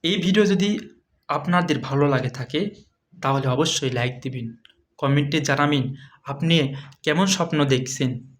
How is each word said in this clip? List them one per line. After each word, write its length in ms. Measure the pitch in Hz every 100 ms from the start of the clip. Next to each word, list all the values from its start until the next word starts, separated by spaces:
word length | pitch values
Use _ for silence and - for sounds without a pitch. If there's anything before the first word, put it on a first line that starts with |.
এই 140 | 165 202
ভিডিও 280 | 175 202 196
যদি 340 | 190 202 208 - _ _ _ -
আপনাদের 520 | 143 156 175 170 143
ভালো 280 | - 139 143
লাগে 220 | 131 123
থাকে, 400 | - 120 147 208 - _ _ _ -
তাহলে 260 | 135 135 135
অবশ্যই 420 | 127 160 - 135
লাইক 300 | 120 123 127
দিবেন, 320 | 135 127 113 - - _ _ _
কমেন্টে 420 | 139 143 143 156
জানাবেন 560 | 143 139 147 147 131 - - _
আপনি 520 | - 139 165 165 139 139 - -
কেমন 220 | - 151 190
স্বপ্ন 400 | 190 170 151 139
দেখছেন 720 | 131 131 - 131 - -